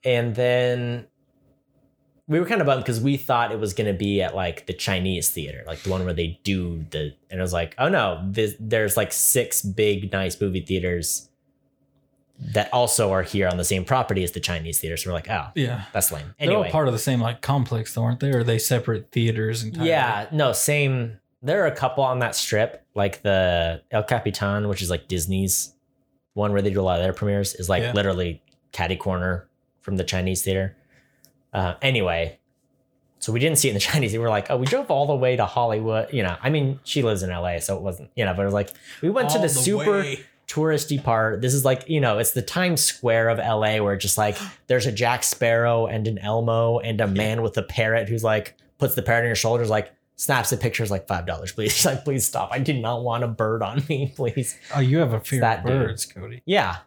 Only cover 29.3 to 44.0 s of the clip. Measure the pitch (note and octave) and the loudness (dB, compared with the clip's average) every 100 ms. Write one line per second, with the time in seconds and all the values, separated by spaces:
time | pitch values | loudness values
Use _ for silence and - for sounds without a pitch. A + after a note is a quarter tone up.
29.3 | F2+ - _ _ _ - F#2+ F2+ F#2 F#2 | -4 -8 _ _ _ -6 -4 -2 -2 -2
30.3 | F#2 - F#2+ F#2+ - _ _ _ _ _ | -2 0 0 -2 -6 _ _ _ _ _
31.3 | _ _ G#2 F2+ E2+ C3+ B2 F#2 E2 E2 | _ _ -4 -2 0 0 2 0 0 -4
32.3 | - _ _ _ _ _ _ _ _ - | -6 _ _ _ _ _ _ _ _ -4
33.3 | A2+ D3+ D3+ C3+ G2+ - D#3 A#2+ A2+ A#2 | 0 2 4 2 2 0 0 0 0 2
34.3 | G#2 F#2+ B2+ C3 B3+ C#4 - D3+ C#3 B2+ | 0 0 -2 0 -2 0 2 2 2 2
35.3 | B2 G2+ - A#2+ A2 A2 A2 - C3+ F#2 | 2 2 2 2 0 0 -2 0 0 -2
36.3 | F2 C3 D3+ C3+ C3+ - D3 A#2+ G2+ F#2 | 0 0 2 0 -2 -4 0 2 0 -2
37.3 | F2 F2 E2+ - F#2+ F#2+ F2 D2 - G#2 | -4 -4 -4 -4 -4 -4 -8 -10 -4 -2
38.3 | F2+ G2 G2+ G2+ - - - E3 A3+ A#3+ | 0 0 0 -2 -8 -20 -4 -2 0 2
39.3 | - F3 C3+ B2+ G#3 D#3 G3+ D3 C3 - | 2 2 0 0 2 2 2 0 -6 -12
40.3 | _ - - D#3+ D3+ - C#3+ C3 A2+ A2 | _ -8 -2 2 0 0 -2 2 2 2
41.3 | G#2 B2+ C#3 C3 C3 - D#3 B2+ G#2 A2+ | 2 2 4 4 2 0 2 2 2 2
42.3 | B2+ - F3 F3+ D#3+ - - A#2+ A2+ A2+ | 0 -2 0 0 2 0 0 2 4 4
43.3 | A2+ - A2 G#2+ G#2+ G2+ G2 | 2 0 2 2 2 2 0